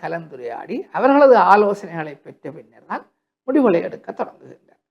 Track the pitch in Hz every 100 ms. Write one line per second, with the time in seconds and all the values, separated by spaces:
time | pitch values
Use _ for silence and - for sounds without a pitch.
0 | 156 170 160 135 120 117 - 247 - 170
1 | 254 277 277 226 180 202 202 202 185 165
2 | 156 143 - 135 143 147 110 _ _ 240
3 | - _ _ _ - 285 240 170 180 -
4 | - - - - 131 - _ _ _